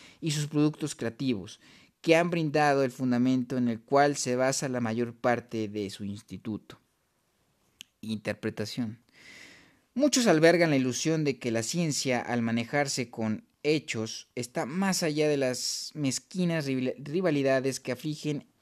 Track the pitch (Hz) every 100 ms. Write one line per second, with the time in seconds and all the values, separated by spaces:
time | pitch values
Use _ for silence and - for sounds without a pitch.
0 | - - 170 151 147 147 151 151 151 -
1 | 113 113 135 104 85 - - - _ _
2 | 165 160 175 170 156 147 147 139 131 -
3 | 127 120 127 131 120 127 120 113 - 139
4 | 147 143 123 123 131 139 139 123 113 113
5 | 120 117 127 120 120 113 107 104 98 -
6 | 101 104 - 95 113 101 - - _ _
7 | _ _ _ _ _ _ _ _ - _
8 | 107 107 113 104 110 - 107 - 113 117
9 | _ _ - - - - - _ _ 240
10 | 294 269 226 156 165 170 165 135 127 120
11 | 156 160 147 127 123 113 113 170 165 131
12 | 135 120 - 120 117 117 117 147 139 -
13 | 120 - 110 107 - _ 147 151 - 113
14 | 110 - - - - 170 127 175 196 175
15 | 165 147 151 143 131 123 - - - 151
16 | 135 120 - 185 175 165 139 131 127 -
17 | 143 170 180 143 135 131 131 120 131 120
18 | 156 147 151 147 - _